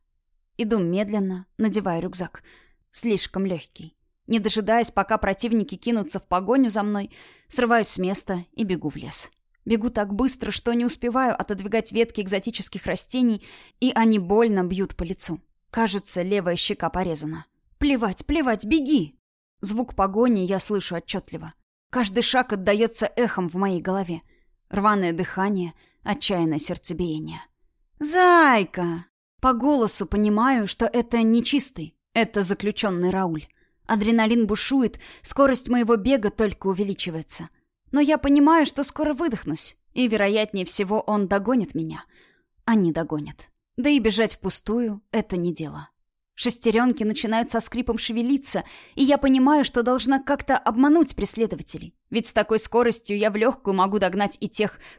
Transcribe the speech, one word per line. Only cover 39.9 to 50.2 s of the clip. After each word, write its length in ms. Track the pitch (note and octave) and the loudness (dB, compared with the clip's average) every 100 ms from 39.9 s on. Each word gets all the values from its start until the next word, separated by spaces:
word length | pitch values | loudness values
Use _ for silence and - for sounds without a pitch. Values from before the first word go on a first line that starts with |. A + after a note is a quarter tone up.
и, 140 | - B3 | -2 0
вероятнее 580 | G#3 G3+ G#3+ G#3+ G3 F3+ | 2 2 2 0 -2 -2
всего, 340 | - G3 A3 | -2 0 -2
он 260 | - G#3 F#3+ | 0 0 0
догонит 480 | G3+ G3+ B3+ F3+ | 0 2 0 0
меня. 300 | E3 D#3+ D#3 - _ _ _ _ _ | -4 -6 -8 -14 _ _ _ _ _
А 100 | - | 0
не 180 | A3 F3 | 2 2
догонит. 580 | D#3 D#3+ D3+ D3 - - _ _ - | 0 -4 -6 -8 -14 -20 _ _ -4
Да 120 | C4+ | 2
и 100 | C#4+ | 2
бежать 360 | A3 G3+ A3 | 2 2 0
впустую — 680 | - F#3+ - - A#3 A#3 G#3 _ | -2 -4 -4 -2 -2 -2 -6 _
это 240 | A3 - F#3 | -4 -2 -2
не 180 | F3 | -2
дело. 340 | D#3+ D3+ D3+ D3+ _ _ _ _ - | -4 -8 -10 -16 _ _ _ _ -6
Шестерёнки 640 | A#3+ - A3+ G#3+ B3 A#3+ | -4 -2 2 4 2 2
начинают 480 | G#3+ G#3+ G#3+ A3 A3+ | -2 -2 -2 -2 0
со 80 | A#3 | -2
скрипом 400 | - A#3 B3 A3+ | -2 -4 -4 -4
шевелиться, 640 | - A3+ A#3 C#4 - F#3 - - - | -4 -2 0 0 0 -4 -6 -14 -10
и 80 | - | 0
я 160 | C4+ C#4+ | 2 4
понимаю, 460 | C#4 C4 C4 D4+ | 4 4 6 4
что 180 | C4+ A#3+ | 4 0
должна 400 | A#3 B3+ A3 C4+ | 0 0 2 0